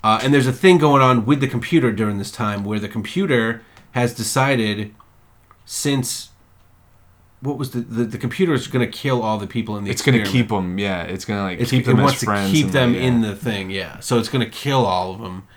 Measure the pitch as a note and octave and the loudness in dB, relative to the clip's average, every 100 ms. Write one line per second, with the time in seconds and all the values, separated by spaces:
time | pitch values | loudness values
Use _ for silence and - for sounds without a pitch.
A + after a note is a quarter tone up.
0 | A2 G#2+ C3+ C#3+ B2+ B2+ F#3+ F3+ D3+ C#3 | 0 2 4 4 2 4 6 6 6 6
1 | C3 B2 G#2+ C#3+ C3+ A#2+ - E3 B2+ G#2 | 6 4 2 0 0 -4 0 2 2 0
2 | G#2+ G2+ F#2+ - G#2+ G2+ G2+ G#2+ G2+ A2+ | -2 -4 -6 -4 -4 -4 -4 -4 -6 -8
3 | G2+ F3+ F#3+ B2 A2+ A2+ - - - B2 | -6 -2 0 0 0 -4 -12 -20 -8 -2
4 | A#2+ A#2+ A2 C#3 C3+ C3 G#2+ G#2 G#2 - | -2 -2 -4 0 0 0 -2 -4 -8 -14
5 | _ _ _ _ _ _ - - D3 C#3 | _ _ _ _ _ _ -14 -6 -2 -2
6 | B2 - - _ _ _ _ _ _ _ | -2 -8 -12 _ _ _ _ _ _ _
7 | _ _ _ _ C3+ C#3+ C3 A#2+ A#2 A2+ | _ _ _ _ -8 -6 -6 -6 -6 -4
8 | A#2 A2+ B2+ - F3+ C3+ - C3 A2+ - | -4 -4 -4 0 0 0 -2 -2 -2 -2
9 | C#3 B2 A2 G#2+ G2 A#2+ A2 G#2 G2+ G#2 | -2 0 0 -4 -4 -6 -6 -6 -6 -2
10 | - A#2+ G2 B2 A2+ G#2 F2+ F#2 G2+ F2+ | 2 4 4 0 2 0 -2 -2 -2 -4
11 | E2 F2+ - G#2 F#2+ F#2 A#2+ B2+ B2 B2+ | -6 -8 -6 -4 -4 -4 0 0 4 4
12 | C3+ B2+ A2+ G2+ G2 D#3 C3+ C#3 B2 A#2+ | 4 2 0 0 2 2 2 2 2 2
13 | B2+ A#2+ A2 G2 A#2+ G2+ F#2+ F#2+ F#2 - | 2 2 0 -2 -4 -4 -4 -6 -8 -8
14 | - A#2+ A2+ C3 A2+ - C#3+ C3+ G#2 F2+ | -2 0 0 -2 -4 -6 0 2 2 0
15 | F#2 F#2+ G2+ F#2 G2+ | -2 -8 -10 -12 -14